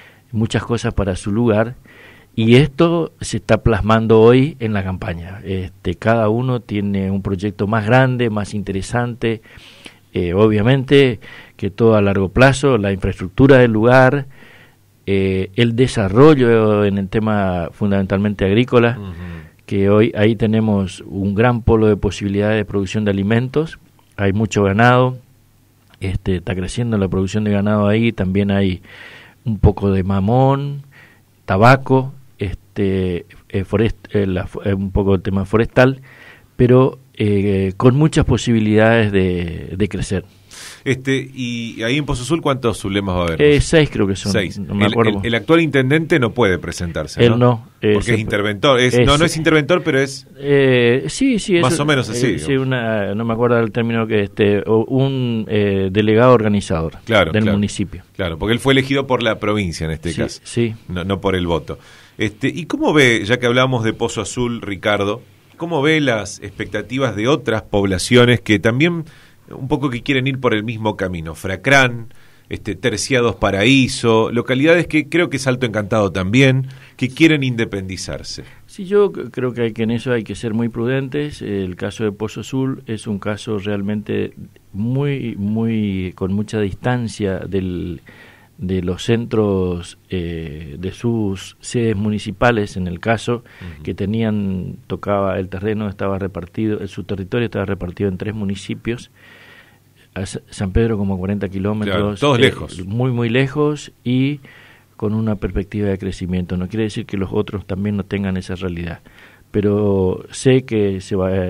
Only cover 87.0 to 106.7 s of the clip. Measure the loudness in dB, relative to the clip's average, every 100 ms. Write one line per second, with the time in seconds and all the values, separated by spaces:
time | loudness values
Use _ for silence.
87 | -4 -4 -4 -4 -4 -4 -4 -4 -6 -10
88 | -16 -20 -20 -20 _ -10 -4 -4 -2 -4
89 | -2 -2 0 0 0 0 -2 -4 -10 -18
90 | _ -6 -6 -8 -10 -12 -14 -10 -10 -6
91 | -4 -2 -2 -4 -10 -18 -8 -2 0 0
92 | -2 -4 -6 0 2 2 -2 -4 -6 -4
93 | -2 -2 -2 -6 -8 -18 -18 -12 -10 -6
94 | -4 -2 -2 -2 -2 -4 -6 -10 -10 -8
95 | -2 -2 0 -2 -6 -6 -4 -4 -6 -6
96 | -6 -4 -6 -8 -10 -6 -4 -4 -8 -12
97 | -10 -8 -6 -4 -4 -4 -4 -6 -8 -4
98 | -4 -4 -6 -6 -6 -6 -8 -8 -8 -8
99 | -10 _ -20 -20 -20 -20 -20 _ _ _
100 | _ -10 -8 -10 -12 -8 -2 0 0 0
101 | -4 -4 -4 -4 -4 -4 -4 -2 -2 -2
102 | -2 0 0 2 0 -2 -8 -12 -8 -4
103 | -2 -2 -2 0 0 0 -2 -2 -10 -10
104 | -2 0 0 -4 -12 -20 -20 -20 _ -8
105 | -4 -2 -2 -4 -4 -4 -4 -4 -2 -2
106 | -6 -6 -4 -4 -2 -4 -4